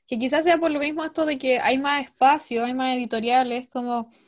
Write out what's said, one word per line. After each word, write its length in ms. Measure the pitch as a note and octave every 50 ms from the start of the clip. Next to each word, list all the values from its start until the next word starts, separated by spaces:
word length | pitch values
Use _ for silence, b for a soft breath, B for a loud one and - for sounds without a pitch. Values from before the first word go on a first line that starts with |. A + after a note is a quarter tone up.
| _ -
Que 100 | B3+ A3+
quizás 260 | A#3+ C4 C#4 D4+ D#4+
sea 120 | F4 E4+ D#4+
por 140 | E4 E4
lo 80 | D4+ C#4+
mismo 240 | C#4+ D4 D#4 D#4+ D#4
esto 220 | D#4+ D#4+ - D#4+
de 120 | D4+ D4 C4
que 220 | C#4 C4 B3+ A#3+
hay 180 | - - B3 C4+
más 260 | C#4 C#4+ C#4+ C#4+ C4+
espacio, 580 | - _ - B3+ C4+ C#4+ D#4 - - A#3+ A3+ A#3
hay 100 | A#3+ B3+
más 220 | B3+ C4 C4 B3+
editoriales, 720 | B3+ B3 A3+ - A3+ A3 A#3 B3 B3+ C4 B3 A#3+ A#3+ B3+ -
como 420 | - B3+ B3 B3 A#3+ A#3+ A3+ A#3 b b b